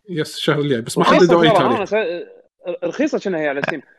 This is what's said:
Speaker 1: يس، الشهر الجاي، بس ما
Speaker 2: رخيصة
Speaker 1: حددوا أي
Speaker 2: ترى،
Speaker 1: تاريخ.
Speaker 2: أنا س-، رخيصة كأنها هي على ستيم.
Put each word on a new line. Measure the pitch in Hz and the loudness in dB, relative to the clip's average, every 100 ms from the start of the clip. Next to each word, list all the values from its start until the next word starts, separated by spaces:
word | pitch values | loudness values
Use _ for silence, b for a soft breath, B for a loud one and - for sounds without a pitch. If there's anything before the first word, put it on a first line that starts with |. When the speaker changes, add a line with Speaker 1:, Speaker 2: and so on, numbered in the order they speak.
| - | -10
Speaker 1:
يس، | 165 151 - | -8 -8 -4
الشهر | - 147 | -2 0
الجاي، | 143 120 | 0 -2
بس | 120 - | -2 0
ما | |
Speaker 2:
رخيصة | 180 202 175 | 2 4 6
Speaker 1:
حددوا | 170 | 6
أي | 165 | 4
Speaker 2:
ترى، | - | 4
Speaker 1:
تاريخ. | 131 - | 2 0
Speaker 2:
أنا | 190 | -2
س-، | 208 185 170 107 95 _ _ - 170 | -2 -2 -6 -10 -18 _ _ -10 -6
رخيصة | 165 160 294 220 | -6 -2 -2 -2
كأنها | 202 170 | -4 -2
هي | 151 | -2
على | 139 | -2
ستيم. | - 143 - | -4 -6 -12